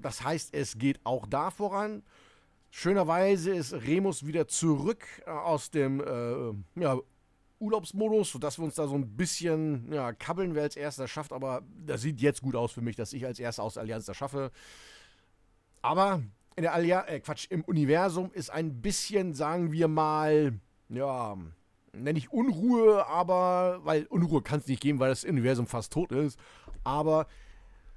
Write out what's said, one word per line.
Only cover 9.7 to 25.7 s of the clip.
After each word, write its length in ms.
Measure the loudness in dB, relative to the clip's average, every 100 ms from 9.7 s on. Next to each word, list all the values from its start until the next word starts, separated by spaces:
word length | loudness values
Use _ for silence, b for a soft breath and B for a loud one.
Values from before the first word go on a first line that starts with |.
| -2 -4
ja, 220 | -4 -4
kabbeln, 400 | -6 -6 -4 -2
wer 80 | -2
als 140 | -2 -4
Erster 320 | -8 -6 -8
schafft. 260 | -8 -8
Aber 280 | -8 -6 -6 -8 -14
das 160 | -8 -4
sieht 220 | -4 2
jetzt 180 | 2 2
gut 160 | -2 -2
aus 160 | -2
für 80 | -2
mich, 160 | -6 -4
dass 160 | -8
ich 140 | -6 -8
als 120 | -6
Erster 240 | -6 -6
aus 120 | -6
der 80 | -6
Allianz 240 | -8 -8 -8
das 100 | -10
schaffe. 340 | -6 -6 -6 B B B B B B B B _ _ _ _ _
Aber 380 | 0 2 2 2 -4 -10 _
in 80 | -4
der 120 | 0
Allianz, 360 | 2 2 2 0
äh, 100 | -6
Quatsch, 260 | -8 -10 -4
im 120 | -4
Universum 680 | 0 2 4 4 4 0 -4
ist 180 | -6 -8
ein 320 | -6 -6 -4
bisschen, 520 | -4 -4 -2 -2 -2
sagen 380 | -2 -2 0 0
wir 160 | 2 2
mal, 720 | 4 2 2 4 6 6 0 -8 _ _
ja, 480 | -4 -2 -2 -4 -6 -12 -16 _ _ _
nenne 260 | -8 -2 -2
ich 140 | -2
Unruhe, 760 | 0 2 2 4 8 8 8 4
aber, 760 | 2 2 4 4 4 2 0
weil 240 | 0 0 2
Unruhe 360 | 0 2 2
kann's 260 | 2 -2 -2
nicht 120 | 0
geben, 200 | 2 2
weil 100 | 2
das 140 | 2
Universum 420 | 0 2 4 2
fast 260 | 0